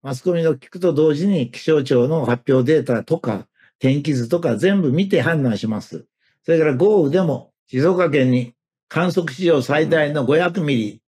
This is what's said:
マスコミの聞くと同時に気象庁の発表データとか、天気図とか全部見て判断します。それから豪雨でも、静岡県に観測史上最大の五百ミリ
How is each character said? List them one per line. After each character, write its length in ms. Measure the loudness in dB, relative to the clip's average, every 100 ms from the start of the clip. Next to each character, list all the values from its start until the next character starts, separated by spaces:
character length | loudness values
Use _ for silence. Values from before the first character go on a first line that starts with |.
マ 140 | -10 -6
ス 80 |
コ 100 | -2
ミ 100 | 0
の 120 | 0 -2
聞 140 | -8
く 80 | -2
と 140 | 0
同 200 | 2 2
時 140 | 2 0
に 240 | 0 -2
気 120 | -6
象 200 | 0 0
庁 240 | 2 0 2
の 180 | 0 -2
発 280 | -2 0
表 160 | 0 2
デ 140 | 0
ー 20 | 0
タ 180 | -4
と 160 | -2 -4
か、 280 | -4 -8 -10 _ _ _
天 240 | -2 0
気 100 | -2
図 160 | -4 -2
と 100 | -2
か 160 | -2 0
全 240 | 0 2
部 100 | 0
見 180 | 0 0
て 120 | 0
判 200 | 0 0
断 160 | 0 -2
し 100 | -4
ま 140 | -6
す。 240 | -8 -16 -16 _ _ _
そ 80 | 0
れ 80 | 2
か 60 | 2
ら 100 | 2
豪 280 | 2 4
雨 80 | 2
で 100 | 2
も、 320 | 0 -4 -8 _ _
静 200 | 0 0
岡 220 | 2 2
県 220 | 2 2
に 240 | 2 -2 _ _ _ _
観 220 | -2 0
測 220 | 0 -4
史 120 | -2 0
上 160 | 2
最 280 | 2 0 2
大 220 | 2 0
の 140 | -2 0
五 100 | 2
百 240 | 2 -2
ミ 140 | -2 -2
リ 260 | -4 -8 _